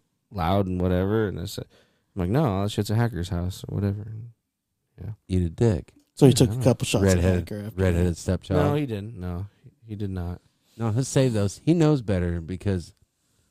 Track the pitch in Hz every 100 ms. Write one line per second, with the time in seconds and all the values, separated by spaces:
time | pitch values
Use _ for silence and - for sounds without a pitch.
0 | _ _ _ 101 82 98 95 92 90 90
1 | 95 110 107 90 101 - - _ _ _
2 | _ - 87 123 151 95 101 - 101 107
3 | 117 - 87 87 90 104 - 101 101 101
4 | 107 110 117 - _ _ _ _ _ -
5 | 95 107 - 92 85 85 117 85 - _
6 | _ - 139 120 113 117 127 117 - 113
7 | 101 92 87 90 85 104 104 87 95 85
8 | 87 80 - 90 - 95 - 143 143 107
9 | 104 110 90 87 101 - 127 - 110 104
10 | 104 92 87 87 _ _ _ - 117 107
11 | 135 147 131 110 101 - - 170 151 151
12 | 107 92 87 85 80 92 104 95 78 -
13 | _ _ _ _ _